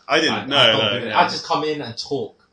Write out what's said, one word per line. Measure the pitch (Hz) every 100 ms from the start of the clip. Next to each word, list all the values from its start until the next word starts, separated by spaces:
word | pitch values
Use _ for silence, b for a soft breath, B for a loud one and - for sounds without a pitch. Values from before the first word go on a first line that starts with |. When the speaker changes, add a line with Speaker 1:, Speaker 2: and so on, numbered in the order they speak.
| -
Speaker 1:
I | 156
didn't | 156
Speaker 2:
I, | 107 131
Speaker 1:
know, | 139
Speaker 2:
I | 120
don't | 110
Speaker 1:
no, | 110 101
Speaker 2:
do | 110
it. |
Speaker 1:
yeah. | 107
Speaker 2:
I |
just | 175 -
come | - 151
in | 151 147
and | 123 113
talk. | - 139 107 _ _